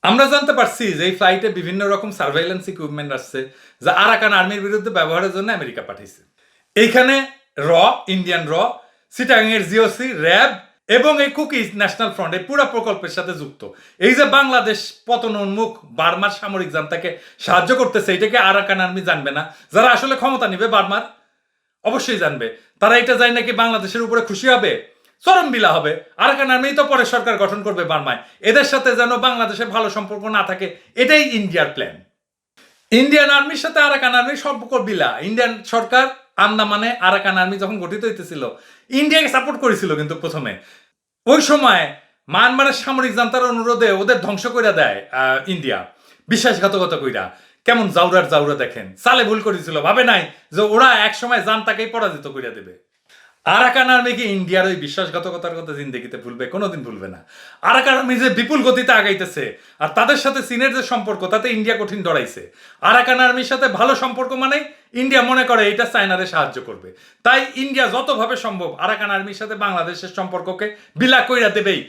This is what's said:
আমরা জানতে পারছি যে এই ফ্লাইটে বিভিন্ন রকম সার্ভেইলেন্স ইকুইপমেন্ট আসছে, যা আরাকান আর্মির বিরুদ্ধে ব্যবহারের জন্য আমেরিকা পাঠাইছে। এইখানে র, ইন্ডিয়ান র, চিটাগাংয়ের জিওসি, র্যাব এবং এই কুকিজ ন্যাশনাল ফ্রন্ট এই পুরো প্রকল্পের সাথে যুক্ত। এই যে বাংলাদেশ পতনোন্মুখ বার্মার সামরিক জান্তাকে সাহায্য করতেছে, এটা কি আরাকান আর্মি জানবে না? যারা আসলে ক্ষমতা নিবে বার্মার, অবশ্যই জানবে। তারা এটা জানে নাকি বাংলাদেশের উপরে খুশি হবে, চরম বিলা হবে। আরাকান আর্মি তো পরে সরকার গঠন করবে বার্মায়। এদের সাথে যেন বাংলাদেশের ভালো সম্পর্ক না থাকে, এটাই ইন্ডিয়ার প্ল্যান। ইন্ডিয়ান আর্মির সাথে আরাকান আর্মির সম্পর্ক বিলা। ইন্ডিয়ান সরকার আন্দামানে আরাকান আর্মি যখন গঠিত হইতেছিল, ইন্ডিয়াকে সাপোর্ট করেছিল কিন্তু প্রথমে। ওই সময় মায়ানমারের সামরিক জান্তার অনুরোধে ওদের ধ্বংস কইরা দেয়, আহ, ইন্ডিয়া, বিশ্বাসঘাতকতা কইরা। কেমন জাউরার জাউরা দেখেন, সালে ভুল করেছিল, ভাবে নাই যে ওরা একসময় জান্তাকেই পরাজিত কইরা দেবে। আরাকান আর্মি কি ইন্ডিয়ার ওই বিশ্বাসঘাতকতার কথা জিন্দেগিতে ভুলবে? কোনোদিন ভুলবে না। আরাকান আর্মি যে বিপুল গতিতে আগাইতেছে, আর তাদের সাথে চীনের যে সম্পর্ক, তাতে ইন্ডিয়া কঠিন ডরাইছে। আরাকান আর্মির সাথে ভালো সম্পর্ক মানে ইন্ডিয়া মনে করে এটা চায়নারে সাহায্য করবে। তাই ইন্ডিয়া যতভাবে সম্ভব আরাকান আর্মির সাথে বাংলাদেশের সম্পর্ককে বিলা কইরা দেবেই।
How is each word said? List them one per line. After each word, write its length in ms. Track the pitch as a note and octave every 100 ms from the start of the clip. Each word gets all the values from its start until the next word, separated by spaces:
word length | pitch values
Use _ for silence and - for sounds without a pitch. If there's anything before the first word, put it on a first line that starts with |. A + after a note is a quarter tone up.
আমরা 220 | E3+ A#3 C#4
জানতে 260 | C#4 C#4
পারছি 320 | C#4 A3+ - A3+
যে 120 | D#3
এই 100 | F3+ F#3
ফ্লাইটে 320 | F#3+ F#3+ G#3
বিভিন্ন 340 | F#3 E3 F#3 G3+
রকম 240 | G3 G#3
সার্ভেইলেন্স 540 | G3 C#3 D3 E3+ F#3 F#3
ইকুইপমেন্ট 420 | F3 D3+ D3 D3
আসছে, 280 | C3 - C3+ C3 _ _ _
যা 100 | B2+
আরাকান 400 | E3+ G#3 A3 G#3+
আর্মির 320 | G3+ F#3 G3+ G3
বিরুদ্ধে 240 | G#3+ G#3
ব্যবহারের 420 | F#3 D#3 D#3+ F#3+
জন্য 160 | F3+ G3+
আমেরিকা 300 | G#3 C3 A#2
পাঠাইছে। 380 | - G2 G2+ _ _ _ _ _ _ -
এইখানে 380 | A3+ B3 B3+ C#4 C4+ - _ -
র, 140 | C#3+ E3 G3+ - -
ইন্ডিয়ান 340 | F#3+ F3 E3+ D#3
র, 60 | D#3+ A#3 - _ _ _
চিটাগাংয়ের 500 | - B3 A#3 A3 A3 F3
জিওসি, 400 | G#3+ A3 - B3+
র্যাব 400 | G3+ D#3+ F#3 C4+ G#3 - _ _
এবং 240 | A#3 D4 D4
এই 60 | C#4
কুকিজ 380 | C#4+ D4+ C4+ G3+ G3+
ন্যাশনাল 340 | G3+ - A3
ফ্রন্ট 240 | F#3+ E3+
এই 80 | F3+ F3+
পুরো 160 | C#4+
প্রকল্পের 480 | C4 A3+ A3 G3 E3+ F#3
সাথে 160 | F3
যুক্ত। 300 | D#3+ D3 - - - - _
এই 160 | F#3+
যে 100 | B3+
বাংলাদেশ 540 | C#4+ C#4 C4+ B3+ A3 G#3+ - - -
পতনোন্মুখ 640 | A#3 A3+ G#3 G3 G3+ A3+ A3+
বার্মার 500 | - A#2 E3 F3+ G3+ G3+
সামরিক 300 | G#3 G3 F3
জান্তাকে 480 | D#3 D3+ E3 F3+ - - _
সাহায্য 320 | - F3+ F3
করতেছে, 360 | B3+ B3+ A3 -
এটা 140 | F#3 G#3+
কি 80 | A#3
আরাকান 440 | G3 G3 G3 F#3+
আর্মি 220 | F#3 F#3
জানবে 280 | F#3 D#3 C#3
না? 120 | C#3+ D#3+ - _
যারা 160 | F3 B3
আসলে 240 | A#3+ C4+ C4
ক্ষমতা 300 | C4 C4 A3+
নিবে 180 | F#3 A3+
বার্মার, 360 | A3 F#3 G3+ A3+ _ _ _ _ _ _ _
অবশ্যই 340 | - C4 - G#3+
জানবে। 280 | E3 C3+ A2+ - _ _
তারা 140 | G#3 A#3+
এটা 180 | A#3+
জানে 180 | A#3+ A#3+
নাকি 200 | A#3+ A#3
বাংলাদেশের 500 | A3 A3+ A3 F#3+ A#3
উপরে 180 | A3+ A#3
খুশি 280 | A3+ G3 C4
হবে, 240 | B3 F#3+ A#2 - _ _ _
চরম 220 | - F#4 E4+
বিলা 200 | B3 G3
হবে। 200 | E3 D3 D#3+ - -
আরাকান 340 | A3+ C#4 C4+
আর্মি 180 | B3+ C#4
তো 120 | C#4+
পরে 200 | C#4+ C4
সরকার 300 | A#3+ A#3+ A#3 G#3
গঠন 260 | G3 G#3
করবে 220 | G#3 F3+
বার্মায়। 360 | E3+ D#3 D3 A#2+ - _
এদের 240 | G3+ B3
সাথে 260 | C#4 C4+ B3+ A3+
যেন 200 | A#3+ B3
বাংলাদেশের 500 | B3+ A#3 A3 G3+ A3+
ভালো 220 | G#3 G#3+
সম্পর্ক 340 | G3+ F#3+ G#3
না 180 | G#3+ G#3+
থাকে, 240 | F#3+ F#3 F#3 - _
এটাই 280 | - B3+ D4+ D4 A3+
ইন্ডিয়ার 300 | G3 E3 D3
প্ল্যান। 220 | - F#2+ D#2+ _ _ _ _ _ _ _ _ _
ইন্ডিয়ান 380 | A3+ C#4 D4 C#4+
আর্মির 300 | C#4+ C#4 D4+
সাথে 160 | D#4+ D#4
আরাকান 340 | D4 C#4 B3+
আর্মির 220 | B3 B3 C#4+
সম্পর্ক 360 | D4 A#3+ A#3 B3+
বিলা। 280 | G3 F#3+ C3+ A2
ইন্ডিয়ান 320 | E3 A3+ A#3+ A3
সরকার 420 | - A#3 A3+ B3+ C4 - _ -
আন্দামানে 540 | G#3 G#3+ G#3 G#3 A3+ A#3+
আরাকান 400 | F#3 G3 G3 F#3+
আর্মি 180 | F#3 G3
যখন 180 | F#3+ G#3+
গঠিত 220 | E3+ G#3
হইতেছিল, 380 | A3+ G3 D#3+ D#3 B2 - - _ _
ইন্ডিয়াকে 380 | C4 D4+ D#4+ D4
সাপোর্ট 320 | C4 C4+ C#4+
করেছিল 300 | B3+ G3 F#3+ D3+
কিন্তু 180 | D3+
প্রথমে। 380 | D#3+ E3 D#3 B2 F#2+ - _ _ _ _ _ -
ওই 140 | D4+
সময় 400 | C#4+ D4 C4 F#3+ D3+ D3 _ _ _
মায়ানমারের 480 | E3+ A#3+ C4 C#4 -
সামরিক 300 | - C4 B3+
জান্তার 360 | G#3 A#3 B3+ B3
অনুরোধে 360 | A#3 A3+ A#3 A3
ওদের 260 | F#3+ G3+ A#3
ধ্বংস 240 | F3+ G3 A#3+
কইরা 260 | A#3+ A3
দেয়, 260 | E3 C3 G2+ -
আহ, 380 | B2+ C3 C3 C3+
ইন্ডিয়া, 280 | F3+ C#3 G2 F2+ _ _ _ -
বিশ্বাসঘাতকতা 680 | A3+ A#3+ G3 G3 G3+ F3+ E3
কইরা। 280 | C3+ A2+ F#2 - _ _
কেমন 220 | - A#3 G3+
জাউরার 380 | D#3 F3+ F3+ F3
জাউরা 260 | D#3 D3
দেখেন, 320 | C#3+ B2 - F#2+ F#2+
সালে 180 | - B3+
ভুল 160 | G#3+ A3
করেছিল, 360 | G#3+ F#3 D#3+ D#3
ভাবে 240 | D3 A3
নাই 180 | B3 G3+ D3+ - _
যে 80 | D#3+
ওরা 280 | G#3+ G#3+ C4 A3+ G#3+
একসময় 360 | - A#3+ A#3+
জান্তাকেই 440 | F#3 A3 A3 G#3 A3+
পরাজিত 400 | A3+ G#3 D3+ C#3+
কইরা 220 | C3 B2
দেবে। 360 | A2 F#2 - _ _ _ _ _ _
আরাকান 440 | - G3 B3+ B3 B3+
আর্মি 220 | B3+ A#3+
কি 120 | A3 A#3 G3
ইন্ডিয়ার 280 | F3 F#3 F#3
ওই 100 | F3
বিশ্বাসঘাতকতার 800 | C#3+ - F3 D#3+ F3+ E3+ F3 E3
কথা 140 | D#3+
জিন্দেগিতে 440 | C#3+ C#3 B2 A#2 A#2+
ভুলবে? 280 | A#2+ A#2+ B2
কোনোদিন 340 | F#3+ G3+ E3
ভুলবে 260 | A#2+ G#2+ F#2+
না। 100 | F#2+ _ - - -
আরাকান 340 | - B3 C4 C4
আর্মি 160 | B3+ B3
যে 120 | B3+
বিপুল 300 | G#3 A#3 D4+
গতিতে 300 | B3 B3+ B3
আগাইতেছে, 520 | A3+ G3+ G3 F3+ D#3 A#2+ - _ _
আর 100 | D3+
তাদের 280 | - A#3 C#4+
সাথে 240 | C#4 C4+ -
চীনের 240 | A#3+ C4
যে 80 | C4
সম্পর্ক, 440 | - A#3+ G3+ G#3 F#3
তাতে 200 | G#3+ B3+
ইন্ডিয়া 260 | A3 G#3+ A3+
কঠিন 200 | G#3 G3+
ডরাইছে। 400 | F3 D#3 A#2 - F2 _ - _
আরাকান 400 | F3 A#3 B3 B3+
আর্মির 240 | B3+ B3
সাথে 220 | B3+ C4 C4
ভালো 240 | F#3+ B3
সম্পর্ক 380 | C4 B3+ A#3 B3+
মানে 320 | C4 C4+ C#4+ D4 - _
ইন্ডিয়া 300 | A#3 C4 C4
মনে 220 | A#3+ B3+
করে 180 | B3+ A#3 G#3
এটা 160 | G#3
চায়নারে 420 | A3+ A#3 G3 F#3 F#3
সাহায্য 320 | E3 C#3 B2+
করবে। 280 | A#2 F#2+ F2+ - _ _
তাই 160 | A#3 C4 C4+
ইন্ডিয়া 320 | C4 C4+ C4+ A#3+
যতভাবে 500 | A3 C4 A3+ A3+ B3+
সম্ভব 340 | A3+ F#3+ E3+ -
আরাকান 320 | F#3 G#3+ G#3
আর্মির 300 | G3 G3 G3
সাথে 140 | G#3+
বাংলাদেশের 580 | G#3 G3+ F3+ E3 F3 F#3 F#3+
সম্পর্ককে 500 | F#3 F3+ F3+ F#3 G#3+ G#3 _ D3+
বিলা 240 | B3 B3+
কইরা 280 | B3 B3+ A3
দেবেই। 320 | G3 G3 E3